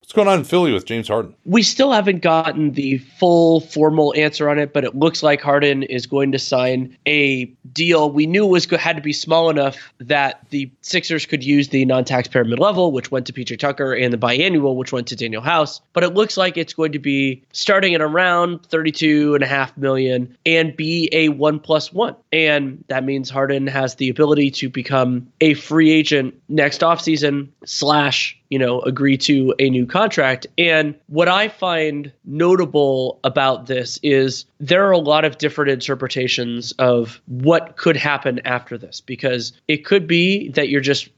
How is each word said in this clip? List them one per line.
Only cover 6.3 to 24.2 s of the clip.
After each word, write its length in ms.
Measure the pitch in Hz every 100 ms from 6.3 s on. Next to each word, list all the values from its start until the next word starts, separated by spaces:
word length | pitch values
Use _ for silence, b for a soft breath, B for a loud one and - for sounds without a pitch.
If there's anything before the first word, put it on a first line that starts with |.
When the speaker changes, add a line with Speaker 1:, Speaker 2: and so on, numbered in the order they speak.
Speaker 2:
to 60 | 135
sign 580 | - 131 127 131 127 - -
a 380 | 151 139 131 123 _ 131
deal 380 | 127 165 165 151
we 160 | 143 156
knew 200 | 185 208
was 200 | 180 -
go-, 100 | 170
had 200 | 165 160
to 60 |
be 100 | 147
small 380 | 143 - 160 165
enough 420 | 147 139 135 - _
that 480 | 120 143 139 - _
the 200 | 143 135 _
Sixers 440 | - 180 - 160 -
could 160 | 147
use 260 | 131 143 139
the 160 | 139
non-taxpayer 600 | 131 131 123 131 120 131
mid-level, 480 | 117 117 202 185 180
which 180 | 135 -
went 160 | 135 123
to 60 |
P 120 | 131
J 120 | 120 120
Tucker, 380 | 143 143 139
and 180 | 120 123
the 60 | 120
biannual, 580 | 120 127 180 175 139 127
which 160 | 127
went 160 | 131 120
to 80 | 113
Danuel 260 | 117 110
House. 380 | 127 165 147 - _
But 120 | -
it 100 | 175
looks 220 | 180 214 -
like 200 | 185 170
it's 180 | 160
going 180 | - 160
to 60 | 147
be 440 | 139 139 135 127 _
starting 420 | - - 196 190
at 60 | 170
around 640 | 156 160 180 175 175 170 _
thirty-two 680 | 165 160 147 156 151 147
and 80 | 147
a 40 | 135
half 300 | 139 135 -
million 600 | 135 131 131 127 123 _ -
and 300 | 165 160 -
be 320 | 156 170 160
a 180 | 160 160
one 280 | 139 151 151
plus 340 | - 156 147
one. 220 | 180 240 - _
And 520 | 160 156 147 139 135 -
that 160 | 131
means 260 | 131 139 131
Harden 360 | 131 135 139 139
has 300 | 135 131 -
the 140 | 131
ability 400 | 123